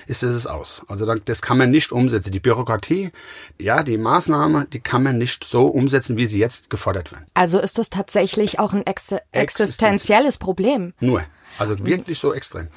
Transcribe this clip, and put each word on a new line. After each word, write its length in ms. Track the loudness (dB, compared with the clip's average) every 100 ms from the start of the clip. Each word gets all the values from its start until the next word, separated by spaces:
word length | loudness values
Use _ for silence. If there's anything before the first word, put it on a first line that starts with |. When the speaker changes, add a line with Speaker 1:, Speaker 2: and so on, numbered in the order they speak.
| -10
Speaker 1:
ist 160 | -4
das 80 | -2
es 120 | -2 -4
aus. 360 | -8 -12 -16 -12
Also 180 | -6 -2
da, 80 | -2
das 260 | -2 -6
kann 160 | 0 4
man 120 | 6
nicht 220 | 4 2
umsetzen. 400 | 2 2 2 -2
Die 80 | -2
Bürokratie, 680 | 2 2 0 -4 -2 -2 -2 -10 -20 -20 -20 -8
ja, 220 | 0 0
die 160 | 0 -2
Maßnahme, 680 | 2 0 2 2 2 0 -2
die 80 | -8
kann 220 | -2 0
man 160 | 2 2
nicht 260 | -2 -4
so 220 | -2 2 4
umsetzen, 500 | 4 2 0 0 -2
wie 100 | 0
sie 120 | 2
jetzt 320 | 0 -2 -8
gefordert 420 | -6 -4 -4 -6
werden. 140 | -14 -6
Speaker 2:
Also 240 | 0 2 2
ist 200 | 0 -2
das 120 | -4
tatsächlich 680 | -4 -2 0 0 0 -2 0
auch 140 | -2
ein 140 | -2 -4
ex-, 260 | -6 -6
Speaker 1:
Existenz- 200 | -6 -4
Speaker 2:
existenzielles 1080 | -2 -2 2 0 2 2 4 4 4 4 0
Problem? 540 | -4 0 2 0 -2 -2
Speaker 1:
Nur. 220 | 0 0 -2 _ -18 -6
Also 160 | -4
Speaker 2:
Mhm. 100 | -2
Speaker 1:
wirklich 340 | 0 -2 -2 -2
so 140 | -2
extrem. 360 | -2 -6 -10 -12